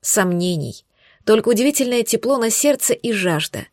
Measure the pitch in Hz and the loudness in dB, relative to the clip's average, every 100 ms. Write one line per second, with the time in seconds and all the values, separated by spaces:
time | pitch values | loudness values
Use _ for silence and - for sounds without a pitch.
0 | - 208 185 175 180 170 135 - _ _ | -2 0 0 0 -2 -2 -6 -10 _ _
1 | _ _ - 220 233 226 262 285 254 240 | _ _ 2 2 4 2 2 0 0 0
2 | 226 220 233 269 226 220 285 285 - 247 | 0 -2 0 0 0 2 2 2 0 -2
3 | 240 214 180 156 - - - | -2 -2 0 -2 -4 -10 -12